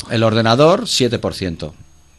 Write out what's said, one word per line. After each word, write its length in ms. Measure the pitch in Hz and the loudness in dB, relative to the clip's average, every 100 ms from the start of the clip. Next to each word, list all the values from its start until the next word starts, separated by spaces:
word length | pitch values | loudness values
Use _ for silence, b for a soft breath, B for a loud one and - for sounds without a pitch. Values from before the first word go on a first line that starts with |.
| - | -4
el 140 | 117 113 | 0 2
ordenador, 600 | 110 113 120 156 190 233 | 2 2 4 4 2 -2
siete 300 | - 123 113 | -2 -2 -2
por 160 | 98 - | -6 -6
ciento 400 | 92 82 76 - - - _ | -8 -8 -12 -14 -20 -20 _